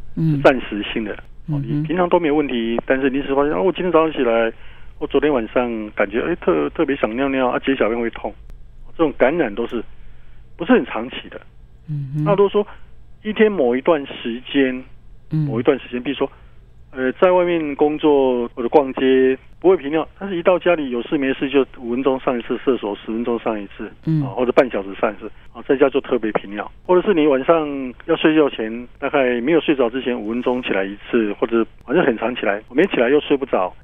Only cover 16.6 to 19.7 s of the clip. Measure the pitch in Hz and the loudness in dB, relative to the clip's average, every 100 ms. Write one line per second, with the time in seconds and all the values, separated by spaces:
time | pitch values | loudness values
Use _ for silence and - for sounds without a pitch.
16.6 | - - - 135 131 - 185 180 175 170 | -20 -20 -14 -4 -2 2 4 4 2 0
17.6 | 151 139 151 151 156 143 131 123 117 - | -2 0 0 2 2 4 4 0 -4 -4
18.6 | 120 156 135 131 131 131 131 131 - - | 2 4 4 0 4 6 4 2 -6 0
19.6 | 170 | 2